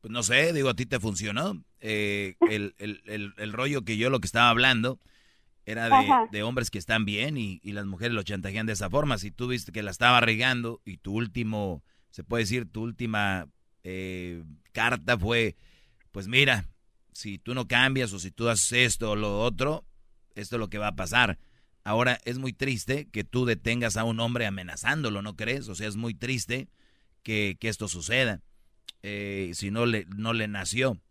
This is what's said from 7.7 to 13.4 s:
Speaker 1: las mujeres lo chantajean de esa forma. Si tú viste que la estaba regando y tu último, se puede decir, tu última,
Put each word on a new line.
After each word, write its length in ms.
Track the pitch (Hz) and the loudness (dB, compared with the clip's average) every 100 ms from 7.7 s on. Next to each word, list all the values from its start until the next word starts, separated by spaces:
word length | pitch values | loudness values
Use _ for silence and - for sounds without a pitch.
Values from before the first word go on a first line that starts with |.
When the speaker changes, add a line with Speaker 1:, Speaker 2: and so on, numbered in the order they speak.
Speaker 1:
las 140 | 104 98 | -8 -8
mujeres 260 | 92 117 | -4 -2
lo 80 | 113 | -2
chantajean 460 | 98 101 95 101 110 | -2 -4 -4 -4 -2
de 60 | |
esa 140 | 104 98 | -2 0
forma. 260 | 90 147 110 | 0 0 -2
Si 140 | 101 | -4
tú 160 | - 123 | -6 -4
viste 240 | 123 - | -4 -4
que 100 | 110 | -8
la 80 | 104 | -6
estaba 320 | 90 120 123 | 4 6 8
regando 580 | 117 110 127 123 117 117 - | 6 4 2 0 -2 -8 -12
y 120 | 92 | -12
tu 140 | - 104 | -4 -2
último, 680 | 117 123 110 107 101 78 _ _ _ | -2 -2 -4 -2 -4 -6 _ _ _
se 120 | - | -16
puede 200 | - 120 | -4 0
decir, 280 | 107 123 104 | 2 0 -4
tu 120 | 110 | -6
última, 640 | 117 110 120 107 101 95 | -6 -4 -4 0 0 -2